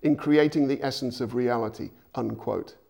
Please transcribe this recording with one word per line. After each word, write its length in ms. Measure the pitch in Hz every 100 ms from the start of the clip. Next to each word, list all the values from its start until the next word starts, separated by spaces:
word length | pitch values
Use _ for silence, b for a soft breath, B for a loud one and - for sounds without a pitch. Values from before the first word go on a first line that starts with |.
in 120 | 151
creating 540 | 147 - 151 151 151 143
the 140 | 135
essence 380 | 139 127 127 120
of 120 | 120
reality," 560 | 120 123 120 110 - 98 - b
unquote. 640 | - 113 113 - 98 - - _